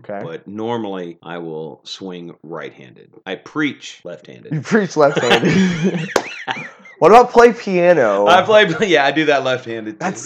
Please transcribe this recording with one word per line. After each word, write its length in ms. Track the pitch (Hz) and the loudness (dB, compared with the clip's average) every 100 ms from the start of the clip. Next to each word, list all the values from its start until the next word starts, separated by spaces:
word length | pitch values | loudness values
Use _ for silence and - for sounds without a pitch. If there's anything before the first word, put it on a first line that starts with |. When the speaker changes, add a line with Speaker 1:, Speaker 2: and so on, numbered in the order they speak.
| 62 | -16
Speaker 1:
Okay. 140 | 101 | -14
Speaker 2:
but 240 | 82 80 - | -14 -16 -14
normally 680 | 104 110 120 104 95 87 82 | -10 -8 -8 -8 -10 -12 -16
I 160 | 82 87 | -14 -12
will 420 | 82 78 78 65 - | -12 -12 -14 -16 -20
swing 500 | - 95 90 85 78 | -16 -14 -14 -16 -18
right-handed. 720 | 76 82 71 - 64 - _ _ 95 | -16 -14 -14 -18 -20 -20 _ _ -14
I 80 | |
preach 640 | 92 - 151 147 - - - | -14 -10 -6 -6 -6 -18 -20
left-handed. 500 | 87 87 - 62 - | -18 -18 -20 -20 -10
Speaker 1:
You 80 | 156 | -10
preach 340 | - 214 185 151 | -2 0 0 2
left-handed. 1120 | 143 143 123 175 - 170 185 170 180 175 160 | 2 2 0 2 2 2 0 0 -2 -4 -4
Speaker 2:
<laughs> 60 | - - - - - - - - - | -6 -6 -12 -12 -12 -14 -20 -20 2
Speaker 1:
What 120 | 156 | 6
about 180 | 226 240 | 8 6
play 240 | 233 240 | 6 6
piano? 720 | - - 180 175 165 113 101 101 | 4 -4 2 4 4 2 2 4
Speaker 2:
I 160 | 185 | 4
play, 240 | 185 214 196 156 | 4 4 4 0
<laughs> 100 | 214 | 0
yeah, 160 | 151 139 | 2 2
I 60 | |
do 140 | 143 151 | 0 0
that 180 | 139 | 0
left-handed 480 | 131 127 120 113 107 | -2 -4 -6 -10 -10
too. 60 | - | -10
Speaker 1:
That's 200 | 180 - | -10 -10